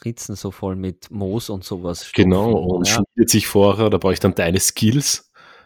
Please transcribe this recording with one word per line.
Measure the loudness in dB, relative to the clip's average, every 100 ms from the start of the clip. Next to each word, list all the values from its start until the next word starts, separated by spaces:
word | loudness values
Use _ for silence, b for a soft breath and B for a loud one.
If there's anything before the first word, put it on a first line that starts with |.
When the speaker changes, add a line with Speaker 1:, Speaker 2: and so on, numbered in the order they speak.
Speaker 1:
Ritzen | -10 -10 -12 -10
so | -10
voll | -8 -6 -6
mit | -6 -8 -12
Moos | -8 -4 -4 -6
und | -10
sowas | -8 -8 -8 -8 -4
Speaker 2:
Genau, | 2 4 4 2
Speaker 1:
stopfen, | 0 0
Speaker 2:
und | -2 0
Speaker 1:
ja. |
Speaker 2:
schmiedet | 0 0 0 2
sich | 2 2
vorher, | 4 4 4 2
da | 2
brauche | 0
ich | 0
dann | 0 0
deine | 0 0
Skills, | 0 0 2 2 0 -4 _ b b b